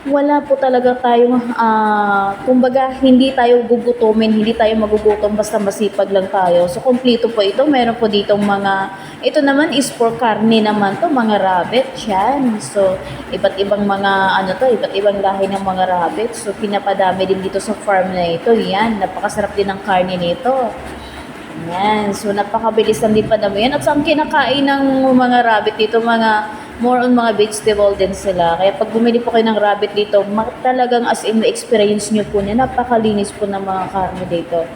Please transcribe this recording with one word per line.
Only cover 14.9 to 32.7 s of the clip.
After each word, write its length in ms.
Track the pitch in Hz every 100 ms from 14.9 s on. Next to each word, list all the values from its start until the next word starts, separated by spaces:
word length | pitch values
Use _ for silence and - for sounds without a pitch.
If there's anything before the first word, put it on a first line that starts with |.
ibang 320 | 196 208 202
lahi 240 | 196 196 196
ng 160 | 196
mga 200 | 190 185 185
rabbit. 480 | 180 170 - 226 -
So, 160 | 214
pinapadami 720 | 196 214 202 202 196 190 180
din 160 | 185 190
dito 240 | 190 196
sa 80 | 196 202 -
farm 240 | 190 185
na 240 | 185 175 165
ito, 160 | 233
yan. 480 | 226 185 185 226 214
Napakasarap 560 | 185 - 208 214 202 -
din 160 | 196
ang 80 | 190 214
karne 320 | 185 185 185
nito. 480 | 175 175 240 262 240 - - - - - - - - 160 160
Yan. 400 | 175 202 214 208
So, 240 | 196 214 202
napakabilis 640 | 202 226 220 214 208 220
lang 160 | 220 214
din 80 |
padami 480 | 208 214 208 196 233
yan. 80 | 294
At 80 | 320
sa 80 | 294
ang 80 |
kinakain 640 | 302 302 311 302 254 277 277
ng 480 | 277 277 269 262 254
mga 220 | 247 247 233
rabbit 320 | 214 214 214
dito, 240 | 214 226
mga, 560 | 226 226 226 214 214 - - -
more 240 | 233 247 247
on 80 |
mga 240 | 247 233 202
vegetable 560 | 214 - 220 208 202
din 180 | 196 190 190
sila. 400 | 202 180 170 170
Kaya 160 | 190
pag 160 | - 214
bumili 320 | 226 233 226
po 80 | 240
kayo 160 | 233 226
ng 160 | 214
rabbit 320 | 208 202 202
dito, 320 | 202 208 202 196
ma-, 260 | 208 220 - 254
talagang 400 | 254 247 240 233
as 160 | -
in, 160 | - 220
ma-experience 720 | 196 - - 220 208 208 -
nyo 160 | 214 202
po 80 | 208
niya. 160 | 196 220
Napakalinis 720 | 262